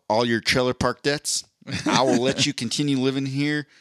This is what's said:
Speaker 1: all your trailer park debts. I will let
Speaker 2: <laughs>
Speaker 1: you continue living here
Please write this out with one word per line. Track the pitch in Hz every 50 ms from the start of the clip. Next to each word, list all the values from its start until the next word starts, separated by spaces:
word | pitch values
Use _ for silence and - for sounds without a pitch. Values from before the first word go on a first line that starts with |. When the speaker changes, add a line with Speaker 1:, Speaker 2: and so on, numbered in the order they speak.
| _ -
Speaker 1:
all | 107 113 123
your | 120 117 110
trailer | - - - 131 127 127 123
park | - - 123 120 - -
debts. | 143 143 151 - - - - - _ _ _ - - - - -
I | - 101 117
will | 131 131 123 117
let | 123 135 135 135 131
Speaker 2:
<laughs> |
Speaker 1:
you | 143 139
continue | - 120 113 - - 147 143 139 131
living | 127 135 131 139 135 135
here | 135 139 143 147 151 147 147 - _ _